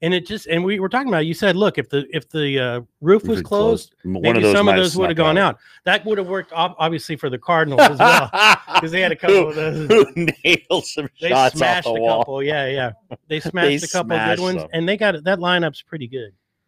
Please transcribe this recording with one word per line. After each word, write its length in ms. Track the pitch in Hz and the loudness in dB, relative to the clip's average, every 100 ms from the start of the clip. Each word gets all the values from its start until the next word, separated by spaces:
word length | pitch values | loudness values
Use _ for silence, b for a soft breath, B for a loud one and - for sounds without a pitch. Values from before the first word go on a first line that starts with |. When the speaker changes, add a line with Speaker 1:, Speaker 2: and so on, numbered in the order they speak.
Speaker 1:
And 120 | 160 | -4
it 120 | 180 175 | -4 -4
just, 220 | 208 - | -10 -4
and 160 | 165 | -2
we 160 | 185 202 | -2 -4
were 80 | 190 | -2
talking 220 | 247 269 | -4 -2
about 140 | 175 | -2
it. 20 | 156 | -2
You 80 | |
said, 240 | 165 202 180 | -2 0 2
"Look, 200 | 202 - | 0 -2
if 120 | 123 | -4
the, 160 | 143 139 | -4 -4
if 180 | 160 - | -10 -8
the, 280 | 160 147 135 | -6 -2 -2
uh, 240 | 127 120 120 _ | -2 -6 -10 _
roof 220 | 147 208 | 2 2
Speaker 2:
If 40 | - | 2
Speaker 1:
was 100 | - | -4
Speaker 2:
it 20 | |
Speaker 1:
closed, 480 | 82 104 110 113 - | -2 0 0 0 -6
Speaker 2:
closed, 40 | _ 90 | _ -8
m-, 80 | |
one 80 | 92 | -2
Speaker 1:
maybe 160 | - 117 | 2 4
Speaker 2:
of 60 | |
those 80 | 107 | 4
Speaker 1:
some 160 | 196 202 | 4 4
of 40 | |
Speaker 2:
might 60 | 190 | 4
Speaker 1:
those 160 | 185 165 | 2 0
would 140 | 185 | -2
have 80 | 165 | 0
Speaker 2:
snuck 80 | 156 | 2
Speaker 1:
gone 120 | 170 | 2
Speaker 2:
out. 180 | 185 - | 0 -2
Speaker 1:
out." 40 | b b | b b
That 220 | - 196 185 | -2 -2 -2
would 120 | 208 | -4
have 100 | 185 | -4
worked, 260 | 190 180 | -6 -6
ob-, 220 | 165 175 175 | -4 -4 -2
obviously, 400 | 160 165 - 156 | -4 -4 -8 -8
for 120 | 143 | -6
the 80 | 123 | -6
Cardinals 440 | - 170 156 135 | -2 -2 0 4
as 180 | 254 143 | 6 6
well, 300 | 226 240 131 | 4 4 2
Speaker 2:
<laughs> 480 | 185 214 196 - 175 | 2 4 4 2 -2
Speaker 1:
'cause 120 | 160 | 0
they 100 | 175 | 0
had 100 | 185 | -2
a 40 | 160 | 0
couple 180 | 175 196 | 2 4
Speaker 2:
Who, 120 | 156 | 2
Speaker 1:
of 60 | 151 | -2
those. 320 | 156 147 147 | -4 -2 2
Speaker 2:
who 160 | 220 196 - | 4 4 0
<laughs> 120 | 165 - 160 | -4 -2 0
nailed 400 | 170 - 175 - | 0 0 -4 -4
some 240 | - 143 _ | -10 -10 _
Speaker 1:
They 80 | 170 | 0
Speaker 2:
shots 280 | 131 131 151 | 2 2 2
off 20 | |
Speaker 1:
smashed 260 | - 180 | 0 0
Speaker 2:
the 60 | 139 113 | -2 -2
Speaker 1:
a 40 | |
Speaker 2:
wall. 200 | 113 113 | 0 0
Speaker 1:
couple. 200 | 120 139 | 0 -4
Yeah, 260 | 143 151 135 | -4 -4 -4
yeah. 240 | 135 123 107 - | -4 -6 -8 -16
Speaker 2:
<laughs> 80 | 120 - | -16 -8
Speaker 1:
They 120 | 156 | -8
Speaker 2:
They 0 | |
Speaker 1:
smashed 420 | 160 180 160 143 | -6 0 0 0
a 60 | 170 | -2
couple 180 | 185 170 - | -6 -2 -2
Speaker 2:
smashed 220 | 110 110 | -2 -2
Speaker 1:
good 40 | |
ones, 140 | 185 185 | -2 -4
Speaker 2:
them. 80 | 156 | -6
Speaker 1:
and 160 | 165 170 | -6 -4
they 80 | 202 | -2
got 200 | 214 165 | -2 -2
it. 100 | 165 | -2
That 140 | 190 | -2
lineup's 420 | 175 180 165 143 | 0 0 -2 -6
pretty 260 | - 156 120 | -14 -14 -12
good. 240 | 131 107 92 _ _ | -12 -14 _ _ _